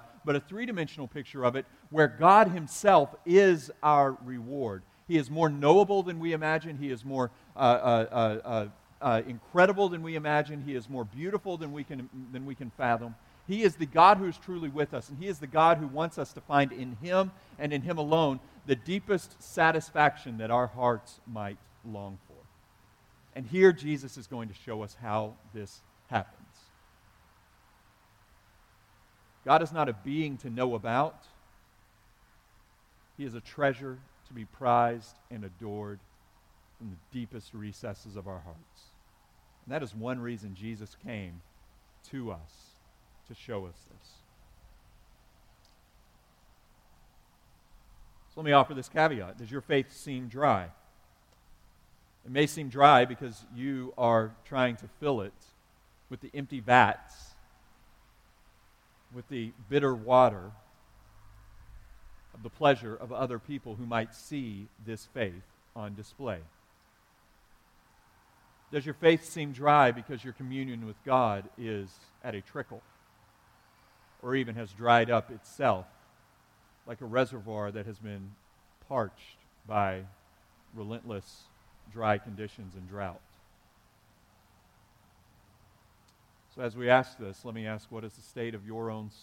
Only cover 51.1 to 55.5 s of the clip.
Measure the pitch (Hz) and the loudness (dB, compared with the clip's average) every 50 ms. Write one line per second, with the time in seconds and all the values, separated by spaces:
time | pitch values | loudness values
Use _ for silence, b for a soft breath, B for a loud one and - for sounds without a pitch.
51.1 | _ _ _ _ _ _ _ _ - _ _ - _ _ _ _ _ _ _ _ | _ _ _ _ _ _ _ _ -20 _ _ -20 _ _ _ _ _ _ _ _
52.1 | _ _ - 131 127 143 151 147 - 165 147 131 117 135 143 147 143 123 123 123 | _ _ -12 -4 0 0 0 0 0 -8 -10 -4 4 8 8 10 10 8 6 4
53.1 | 123 - 139 123 107 - - - 120 120 131 139 139 131 127 127 - - 123 117 | -2 -10 -12 -12 -14 -16 -20 -18 -12 -8 -8 -6 -6 -6 -8 -10 -4 0 2 4
54.1 | 117 113 110 110 113 - - - 139 131 127 120 120 - 104 95 - - 151 147 | 4 4 2 0 -8 -16 -16 -8 -2 0 0 0 -2 -6 -14 -20 -14 -6 -4 -2
55.1 | 135 110 95 101 - - _ _ | -2 -2 -4 -10 -14 -18 _ _